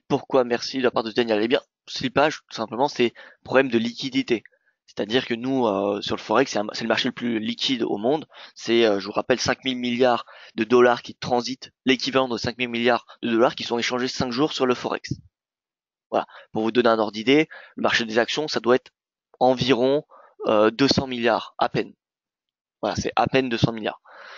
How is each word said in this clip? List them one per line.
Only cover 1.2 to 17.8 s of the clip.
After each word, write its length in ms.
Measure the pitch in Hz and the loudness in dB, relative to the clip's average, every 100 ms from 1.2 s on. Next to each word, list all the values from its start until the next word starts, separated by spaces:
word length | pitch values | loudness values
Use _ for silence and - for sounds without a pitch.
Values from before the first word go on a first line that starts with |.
| 117 107 | 2 2
Eh 60 | 117 | 2
bien, 140 | 139 - _ - | 0 -4 _ -14
slippage, 540 | - 127 139 151 - - | -8 -4 2 2 0 -10
tout 80 | - | -10
simplement, 320 | 107 117 143 | -6 -2 -2
c'est 260 | - 120 - - _ | 0 0 -2 -20 _
problème 260 | - 131 135 | 0 2 4
de 100 | 113 | 2
liquidité. 640 | 117 117 135 131 127 110 - _ _ _ _ | 0 -6 -4 -2 0 -2 -4 _ _ _ _
C'est-à-dire 400 | - 104 120 - | -8 -2 -2 -2
que 80 | |
nous, 320 | 117 127 135 117 | -4 -2 0 0
euh, 340 | 98 101 101 | 0 0 -2
sur 140 | - 107 | -4 -6
le 60 | |
Forex, 300 | - 110 135 | 0 0 2
c'est 80 | 107 | -2
un, 80 | 104 | -6
c'est 100 | - | -4
le 60 | 113 | -2
marché 180 | 110 127 | -2 -2
le 60 | |
plus 260 | - 120 113 | -4 -4 -4
liquide 420 | 110 117 135 123 | -4 -4 -4 -2
au 160 | 110 101 | -2 -2
monde. 300 | 113 156 - - - | -2 -2 -4 -18 -20
C'est, 320 | - - 117 113 | -10 0 4 4
euh, 140 | 101 | 2
je 80 | 98 | -2
vous 40 | |
rappelle, 280 | - - 123 | -4 0 0
cinq 240 | - 123 | 0 -2
mille 160 | 131 127 | -4 -4
milliards 480 | 123 120 127 117 - - - | -2 2 2 2 -2 -18 -10
de 100 | - | -6
dollars 380 | 110 123 123 120 | 4 6 6 4
qui 140 | - - | -4 -12
transitent, 560 | - 123 117 131 - _ 127 | -4 -2 -2 -8 -16 _ -2
l'équivalent 420 | 131 139 131 131 | 0 0 0 0
de 100 | 110 | -2
cinq 220 | 123 117 | -6 -6
mille 100 | 123 | -6
milliards 380 | 117 120 117 - - | -2 2 0 -2 -8
de 80 | 120 | -2
dollars 240 | 113 127 - | 2 2 0
qui 80 | |
sont 160 | - 120 | -6 -4
échangés 280 | 110 123 127 | -2 -4 -4
cinq 240 | - 131 | -4 -4
jours 220 | 120 151 | -2 -2
sur 140 | - 127 | 0 0
le 80 | 123 | 0
Forex. 400 | - - - - - _ _ _ _ _ _ _ _ | -4 -6 -8 -10 -14 _ _ _ _ _ _ _ _
Voilà. 160 | 107 - - - | -4 -4 -10 -10
Pour 100 | 107 | -4
vous 100 | 110 | -2
donner 180 | 117 120 | 2 4
un 100 | 110 | 4
ordre 120 | 104 | 0
d'idée, 380 | 107 110 147 160 - - | -2 2 4 2 -6 -18
le 60 | - | -4